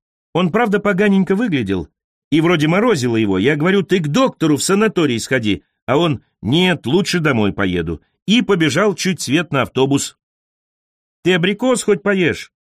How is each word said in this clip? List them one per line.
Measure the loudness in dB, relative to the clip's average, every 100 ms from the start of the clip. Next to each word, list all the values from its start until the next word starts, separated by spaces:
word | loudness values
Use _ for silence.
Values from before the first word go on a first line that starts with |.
| _ _ _
Он, | -2 0
правда, | 0 0 0
поганенько | -2 0 2 2 2 -2
выглядел, | -2 -2 -2 -4 -6 _ _ _ _
и | 0
вроде | 2 2 2
морозило | 2 2 0 0 0
его. | 0 2
Я | 0 0
говорю: | 0 0
«Ты | 0 -2
к | 0
доктору | 0 0 0 0 0
в |
санаторий | 0 2 2 2 0 -2
сходи». | -2 -2 0 -2 -6 _ -2
А | 0
он: | 0 -2 -8 _
«Нет, | -2 0 2 0 0
лучше | 0 0 -2
домой | 0 0 0
поеду». | 0 -2 -2 -4 -8 -12 _ 0
И | 0
побежал | 2 0 0 0 0
чуть | -2 -4 -4
свет | -2 -2 0
на | -2
автобус. | -2 0 0 0 -2 -12 _ _ _ _ _ _ _ _ _ _
«Ты | -2
абрикос | 0 0 0 0 0
хоть | 0 0
поешь, | 0 0 0 -2 -8 _